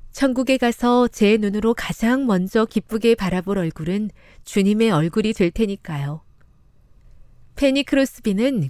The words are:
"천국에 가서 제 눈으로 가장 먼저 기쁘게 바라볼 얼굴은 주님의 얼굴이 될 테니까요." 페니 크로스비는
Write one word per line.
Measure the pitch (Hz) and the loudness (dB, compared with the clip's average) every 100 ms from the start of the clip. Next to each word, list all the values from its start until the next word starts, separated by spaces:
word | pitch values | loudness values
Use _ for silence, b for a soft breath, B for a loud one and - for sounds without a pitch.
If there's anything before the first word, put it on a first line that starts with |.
| - | -20
"천국에 | - 269 247 254 262 | -2 -2 0 0 0
가서 | 240 - 247 247 240 | 0 0 2 2 2
제 | - 208 220 | 2 2 2
눈으로 | 202 208 226 | 0 -2 -2
가장 | 233 - - 226 262 262 | -2 -6 -2 0 0 0
먼저 | 185 185 226 220 | 0 0 0 0
기쁘게 | 214 - 220 233 | -2 -4 0 2
바라볼 | 226 185 180 185 202 | 2 0 -2 -2 -2
얼굴은 | 165 - 160 202 214 b b b | -4 -4 -6 -4 -6 b b b
주님의 | - 202 196 214 226 | -4 0 2 2 2
얼굴이 | 156 165 220 214 | 2 2 0 -2
될 | 220 175 | 0 0
테니까요." | - 208 196 - 147 143 156 - _ _ _ _ _ _ - - - - - - - | 0 -4 -4 -8 -6 -6 -8 -14 _ _ _ _ _ _ -20 -20 -20 -20 -20 -20 0
페니 | 277 277 | 0 2
크로스비는 | 277 277 269 - 220 196 262 240 | 0 0 0 -2 -4 0 0 -2